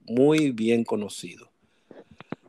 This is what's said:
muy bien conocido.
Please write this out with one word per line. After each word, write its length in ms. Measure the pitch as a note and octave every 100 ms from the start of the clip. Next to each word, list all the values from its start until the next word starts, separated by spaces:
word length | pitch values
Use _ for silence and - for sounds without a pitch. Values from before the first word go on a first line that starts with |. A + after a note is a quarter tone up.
muy 500 | - A#2+ C#3+ D#3 D3
bien 320 | A2+ A2 A#2
conocido. 680 | A2+ G#2+ G2+ - F2 - - _ _ _ _ - - - - -